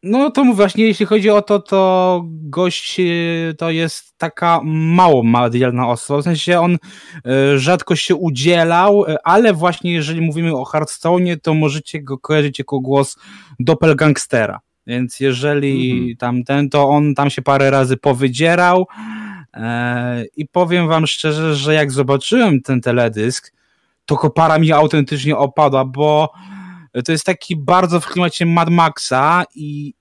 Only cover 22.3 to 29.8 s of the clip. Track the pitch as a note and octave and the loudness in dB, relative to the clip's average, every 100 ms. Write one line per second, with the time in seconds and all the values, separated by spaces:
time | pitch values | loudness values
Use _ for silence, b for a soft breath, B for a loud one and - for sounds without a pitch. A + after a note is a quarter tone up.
22.3 | A#3+ A3+ C#3 - B2+ A#2+ A#2+ A#2 G#2+ A2 | 2 2 2 0 -2 0 0 0 -2 -4
23.3 | B2 - _ _ _ _ _ - D3 D#3 | -4 -14 _ _ _ _ _ -4 0 0
24.3 | B2+ D#3+ D#3 D#3+ D3+ D3+ D#3 C#3 D3 C#3 | 2 2 4 4 4 2 2 -2 -4 -2
25.3 | C3+ C#3 C#3 D3 C3+ C3 C3 D3+ D3+ D3+ | 0 0 2 2 2 -2 -2 2 2 0
26.3 | E3+ F#3+ G3 F#3 F3+ D#3 B2 B2 D#3+ - | -4 -20 -20 -20 -20 -12 -10 -4 -4 -2
27.3 | F3+ - E3 C#3 F3+ F3+ F3 - F3 F3 | -6 -6 -6 2 2 4 0 -2 -2 -2
28.3 | - E3+ E3+ E3+ E3+ E3 - - C3 C#3+ | 0 0 2 2 2 2 0 -4 0 2
29.3 | F3 F3+ - D3 D3 | 0 -2 -8 -12 -10